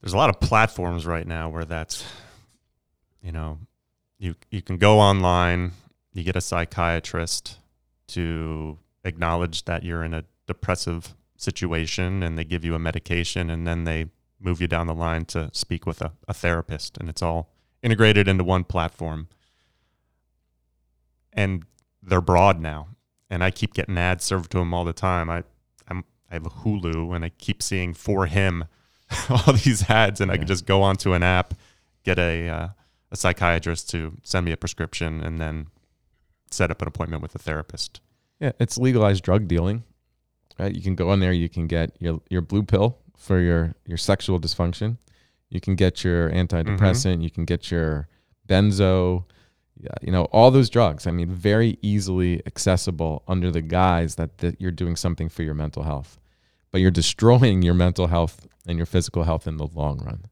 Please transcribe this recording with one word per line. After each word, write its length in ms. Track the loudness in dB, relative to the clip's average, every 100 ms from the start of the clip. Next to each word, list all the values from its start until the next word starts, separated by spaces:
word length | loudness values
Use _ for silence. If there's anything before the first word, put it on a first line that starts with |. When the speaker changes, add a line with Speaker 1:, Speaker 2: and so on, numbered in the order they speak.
Speaker 1:
There's 120 | -2
a 60 | 2
lot 120 | 2
of 80 | 2
platforms 640 | 2 4 2 0 -4 -4
right 220 | -4 -6 -6
now 220 | -8 -6
where 160 | -8
that's, 400 | -8 -8 -8 -12 -14 -18 -20 -20 _ _ _ _ _ _ _ _
you 100 | -12
know, 260 | -8 -8 -10 -16 _ _ _ _ _
you, 180 | -10 -10 _
you 120 | -10
can 140 | -6 4
go 240 | 6 8
online, 720 | 8 6 4 4 2 0 -2 -8 _ _ _
you 100 | -10
get 140 | -4 -4
a 40 |
psychiatrist 1160 | -4 -4 -4 -2 -2 -2 -4 -8 -6 -8 -10 -20 _ _ _ _ _
to 720 | -6 -6 -4 -6 -8 -10 -12 _ _
acknowledge 600 | -10 -6 -2 -2 -2 -6
that 180 | -6 -8
you're 220 | -6 -6
in 80 | -6
a 120 | -8 -10 _ -14
depressive 680 | -10 -4 -4 -4 -8 -10 -20 _ _
situation, 840 | -8 -6 -4 -4 -4 -4 -4 -2
and 140 | -4 -6
they 80 |
give 180 | -6 -6
you 120 | -4
a 40 | -4
medication, 680 | -4 -6 -4 -4 -2 -4 -4
and 180 | -4 -4
then 180 | -4
they 220 | -2 -4 -6 _ _ _
move 220 | -4 -2
you 60 | -2
down 200 | -2 -2
the 80 |
line 300 | -4 -4 -4
to 240 | -4 -6 -6
speak 320 | -8 -6 -6 -6
with 160 | -6
a, 100 | -8 -12 -12
a 60 |
therapist, 640 | -4 -2 -2 -4 -10 -10 -10
and 100 | -10
it's 140 | -4
all 260 | -4 -4 -6 _ _ _
integrated 460 | -2 4 6 6 6
into 160 | 4
one 200 | 2 0
platform. 640 | 0 -2 -4 _ -8 -8 -12 _ _ _ _ _ _ _ _ _ _ _ _ _ _ _ _ _ _ _ _
And 320 | -2 0 -2 -8 _ _ _
they're 180 | 0 0
broad 400 | 4 6 6 4
now, 280 | -2 -10 -14 -20 _ _ _
and 120 | -2
I 80 | -2
keep 220 | -2 -6
getting 240 | -4 -4 -2
ads 280 | -2 -2
served 260 | -2 -4 -2
to 80 | -4
'em 160 | -2
all 100 | -2
the 80 | -4
time. 380 | -4 -2 -2 -2
I, 140 | -6 -8 _ _ _ -12
I'm, 160 | -12 -12 _ _
I 40 |
have 100 | -12
a 60 | -10
Hulu, 680 | -6 -4 -2 -2 -4 -4 -6
and 80 |
I 60 | -8
keep 320 | -10 -8 -6
seeing 320 | -4 -4 -4
for 320 | -8 -4 0 0
him 400 | 2 0 -2 -8 _ _ _
<laughs> 300 | _ -8 0
all 240 | 2 4
these 340 | 4 4 0 2
ads, 320 | 4 4 2
and 100 | -2
I 40 |
can 80 | -2
Speaker 2:
Yeah. 60 | -2
Speaker 1:
just 180 | -4 2
go 160 | 4
onto 320 | 4 2 0
an 80 | 2
app, 320 | 2 2 0 -8 _ _ _ _
get 160 | -2 0
a, 300 | 0 -2 -4
uh, 180 | -6 -8 -12 _ _ _
a 60 | -4
psychiatrist 720 | -2 2 2 0 -2 -6 -6
to 280 | -8 -8 -12
send 220 | -6 -2
me 80 | -2
a 40 | -4
prescription, 640 | -6 -6 -8 -4 -6 -4
and 180 | -6 -6
then 280 | -6 -6 -10 _ _ _ _ _ _ _ _
set 200 | -2 -2
up 120 | -2
an 60 | -6
appointment 340 | -6 -6 -6
with 120 | -8
a 40 | -10
therapist. 640 | -6 -6 -6 -10 -12 -12 _ _ _ _
Speaker 2:
Yeah, 140 | -6 -2
it's 160 | -4 0
legalized 480 | 2 4 4 2
drug 240 | 2 2 2
dealing, 360 | 0 0 -4 -8 _ _ _ _ _ _ -8
right? 160 | -6
You 80 | -4
can 120 | -4
go 160 | 0 2
in 60 | 4
there, 120 | 4
you 160 | 2 0
can 180 | -2 -2
get 300 | 0 -2 -4
your, 220 | -6 -6 _
your 140 | -4
blue 200 | 0 -2
pill 360 | 2 2 2 -2 _ _
for 240 | 0 2
your, 340 | 4 2 0 -6 -10
your 100 | -6
sexual 420 | 0 0 2 -2
dysfunction. 600 | -2 -2 -2 -2 -4 -6 _ _ _ _ _
You 140 | -8
can 140 | -2 2
get 280 | 2 2
your 260 | 0 0 2
antidepressant, 840 | 0 0 -2 -2 4 4 4 2
Speaker 1:
Mm-hmm. 60 | 0
Speaker 2:
you 80 | -2
can 160 | -4 -2
get 240 | -4 -2
your 360 | -2 0 -2 -6 _ _ _ _
benzo, 760 | 4 4 4 4 4 2 0 -4 _ _ _ _ -20
yeah, 140 | -14 -10
you 100 | -2
know, 120 | 0
all 260 | 2 8 8
those 180 | 8 4
drugs. 380 | 4 2 2 -2
I 40 |
mean, 200 | -2 -2
very 480 | -2 2 4 2 0
easily 600 | 0 0 0 0 2 0
accessible 800 | -4 -4 0 2 0 -2 -2 -4 -2
under 240 | -2 0
the 120 | -2
guise 540 | -2 2 4 4 0 -4
that, 200 | -6 _
that 220 | -6 -4
you're 100 | -6
doing 260 | -4 -4 -2
something 340 | -2 -4 -6
for 120 | -4
your 120 | -6
mental 300 | -4 -6 -6
health, 360 | -6 -6 -8 -20 _ _ _ _ _
but 120 | 4
you're 80 | 4
destroying 720 | 4 0 4 6 8 6 6
your 100 | 4
mental 360 | 6 4 4 2
health 380 | 2 0 -4 -20 _ -6
and 100 | -4
your 100 | 0
physical 360 | 0 0 0
health 240 | 0 0 -4
in 100 | -6
the 120 | -8
long 360 | -4 -4 -4
run. 220 | -8 -10 -14